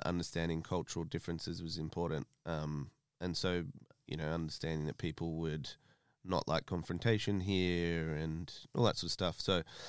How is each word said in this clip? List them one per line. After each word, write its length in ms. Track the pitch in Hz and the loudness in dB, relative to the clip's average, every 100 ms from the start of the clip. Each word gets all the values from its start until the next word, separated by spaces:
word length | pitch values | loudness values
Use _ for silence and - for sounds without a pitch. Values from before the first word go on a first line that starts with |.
| - | 2
understanding 560 | 87 82 85 85 80 | 0 0 0 0 0
cultural 420 | - 90 - 87 80 | 0 -2 -2 -4 -2
differences 560 | 82 - 82 - 87 | -4 -2 -4 -4 -6
was 140 | 85 78 | -4 -4
important. 500 | 80 87 85 78 - _ - | -4 -2 0 -2 -4 _ -4
Um, 460 | 80 78 73 69 _ _ - | -2 -2 -4 -6 _ _ -6
and 160 | 90 82 | -4 0
so, 280 | 92 87 85 - - _ - | 0 0 -2 -8 -18 _ -8
you 100 | 78 | -4
know, 80 | 78 | -2
understanding 560 | 82 80 - 80 80 76 | 0 -2 -4 -2 0 -2
that 100 | - | -2
people 360 | 85 76 82 80 | -4 -2 -2 -2
would 340 | 80 76 69 - _ _ _ _ | -2 -2 -6 -12 _ _ _ _
not 240 | 92 90 - | 0 0 4
like 180 | 80 - | 0 2
confrontation 760 | 90 - 85 117 107 101 101 | -2 -2 0 4 4 4 0
here 720 | 92 95 90 87 85 85 80 | 2 4 4 4 2 2 0
and 400 | 76 80 80 87 - - - | 0 0 -2 -6 -10 -6 4
all 80 | 113 | 4
that 120 | - | 4
sort 100 | 87 | 0
of 20 | |
stuff. 280 | - 90 - | 2 0 0
So, 240 | - 90 - - | 2 2 2 -8